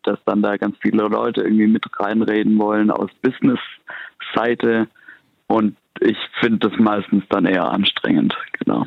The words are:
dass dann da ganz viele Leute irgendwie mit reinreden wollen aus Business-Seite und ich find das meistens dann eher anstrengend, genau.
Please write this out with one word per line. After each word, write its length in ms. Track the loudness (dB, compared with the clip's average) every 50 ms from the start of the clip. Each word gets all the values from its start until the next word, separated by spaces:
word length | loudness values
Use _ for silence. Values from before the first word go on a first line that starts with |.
| -4
dass 160 | -4 -4 -2 -2
dann 160 | -2 0 0
da 140 | 0 0 0
ganz 220 | -2 -2 -4 -4 -4
viele 220 | -2 0 0 2 2
Leute 340 | 2 0 0 -2 -2 -2 -2
irgendwie 260 | 0 2 2 4 4
mit 160 | 4 2 2 0 -6 -6 -4
reinreden 580 | -4 -2 0 0 0 0 0 0 2 2 2 2
wollen 320 | 2 2 2 2 2 2
aus 180 | 0 -2 -4 -6 -6 _
Business-Seite 1700 | -2 -2 -2 0 0 0 0 0 -4 -10 -18 -20 _ -18 -18 -16 -18 -18 -18 -18 -10 -6 -4 -2 0 0 0 0 0 0 2 2 0 -2 _ _ _ -20 -20 -20 _ _ _ _ _
und 280 | -2 0 2 2 0 -2 _ _ _ -6 0
ich 180 | 0 0 0 0 -4 -12 -6 -2
find 240 | 0 0 2 2 0
das 80 | 0 2 2
meistens 440 | 2 2 2 -2 -2 0 0 -2 0 0
dann 160 | 0 2 2
eher 240 | 2 2 2 0 0
anstrengend, 640 | 0 0 0 -2 -2 -2 -2 0 2 2 2 0 -2 -4 -10 -10 -10 -6
genau. 260 | -4 -2 -2 -2 -4